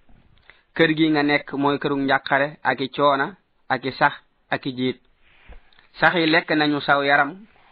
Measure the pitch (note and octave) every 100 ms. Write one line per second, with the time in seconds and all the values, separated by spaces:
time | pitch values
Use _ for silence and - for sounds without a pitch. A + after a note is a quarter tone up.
0 | _ - _ _ _ _ _ - E3 D#3
1 | D#3+ D3+ D3 D3 - C#3 C#3 C#3+ D3 C#3
2 | C3+ C3+ - C#3 C#3+ D#3 C3+ C3 B2+ -
3 | C#3+ C#3 C#3+ F#2+ _ _ - C3 C3+ -
4 | C#3+ - _ _ - C3+ D3 B2 B2+ B2
5 | _ _ _ _ - - _ _ _ -
6 | D#3 F3 D#3+ D#3+ F3 D#3 D3+ D3 D3 C#3+
7 | C#3 C#3+ C#3+ F#3+ A3 _ _